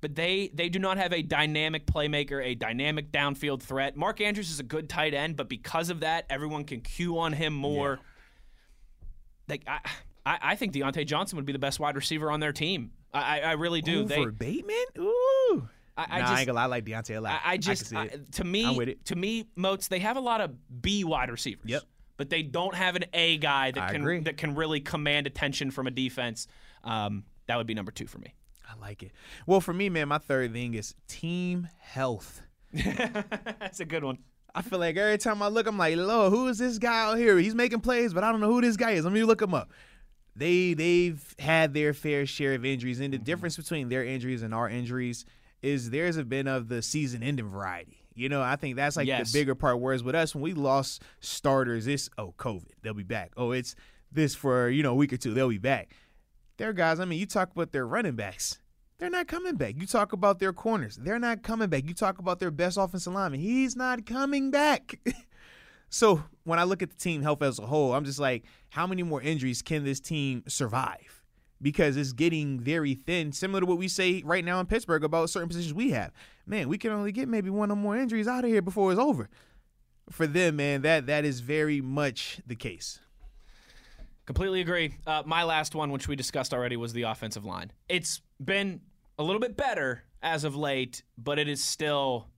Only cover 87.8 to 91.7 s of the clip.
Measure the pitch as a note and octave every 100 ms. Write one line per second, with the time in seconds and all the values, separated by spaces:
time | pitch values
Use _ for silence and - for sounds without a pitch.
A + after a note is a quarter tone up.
87.8 | _ F3+ E3+ - _ _ C3+ G3 G3 E3+
88.8 | - _ _ - D#3 G3+ A#3+ G3+ C4+ G#3
89.8 | C3+ A#2+ - - D#3+ D#3+ D3+ C#3 D3 C3+
90.8 | B2+ - _ - A#2 D3 D3 C#3 -